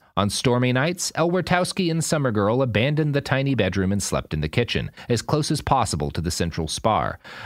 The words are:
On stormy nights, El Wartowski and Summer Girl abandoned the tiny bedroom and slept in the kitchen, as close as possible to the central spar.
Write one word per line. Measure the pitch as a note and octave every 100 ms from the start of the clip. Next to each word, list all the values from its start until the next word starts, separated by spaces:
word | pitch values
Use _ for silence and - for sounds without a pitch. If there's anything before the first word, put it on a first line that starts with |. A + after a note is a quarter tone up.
| _ -
On | G2+
stormy | - C3 B2 B2+
nights, | B2+ D#3 F3+ - -
El | E3+
Wartowski | F#3 E3 F3+ F3+ - F3
and | D#3+
Summer | - D#3 C3
Girl | G#2+ G2+ B2
abandoned | C3 G#2+ C3+ D3+ D3+
the | C#3
tiny | - C3 C#3 B2
bedroom | F#2 F#2+ F#2+
and | G2+
slept | - C2+ -
in | D#2
the | D#2+
kitchen, | - A#2+ D#2+ A#1 - -
as | A#2
close | - D3+ D3
as | D3+
possible | - C3+ G#2+ E2 D2
to | -
the | E2
central | - E2+ E2 D#2
spar. | - A2+ G2 A1 - - -